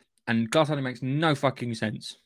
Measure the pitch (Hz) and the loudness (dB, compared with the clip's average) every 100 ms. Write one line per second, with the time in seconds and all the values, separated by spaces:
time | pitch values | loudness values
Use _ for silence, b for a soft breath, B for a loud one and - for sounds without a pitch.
0 | b _ - 113 113 156 147 147 131 123 | b _ 0 0 2 2 2 0 -2 -4
1 | 131 143 165 143 135 - 120 113 110 131 | -2 2 2 4 2 0 -6 -2 -4 -4
2 | - - | -12 -18